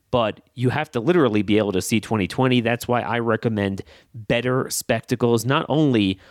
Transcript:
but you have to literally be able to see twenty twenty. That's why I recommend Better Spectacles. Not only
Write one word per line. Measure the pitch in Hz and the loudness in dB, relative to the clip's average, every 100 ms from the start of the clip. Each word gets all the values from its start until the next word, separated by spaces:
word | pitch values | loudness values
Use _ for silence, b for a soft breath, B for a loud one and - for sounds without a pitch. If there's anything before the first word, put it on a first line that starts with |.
| - | -4
but | 123 107 - _ | 0 0 -4 _
you | 120 123 | -4 -2
have | 123 156 | -2 -4
to | 120 | -4
literally | 123 180 127 107 | 0 2 4 2
be | 101 107 | 2 2
able | 101 | 2
to | 92 | -2
see | - 110 | 0 -2
twenty | - 110 90 | 0 -2 -2
twenty. | - 131 123 | 0 2 2
That's | 113 120 - | 0 -2 -2
why | 120 | -2
I | 101 117 | -2 -4
recommend | 117 110 120 104 98 98 - b b | -2 0 0 -2 -2 -4 -12 b b
Better | 113 107 120 127 127 - | -12 -4 -2 0 -2 -4
Spectacles. | - - 113 - 120 117 117 | -6 -2 -4 -2 0 2 2
Not | 117 147 - | 2 -2 0
only | 151 147 113 95 95 B | 2 4 4 2 -2 B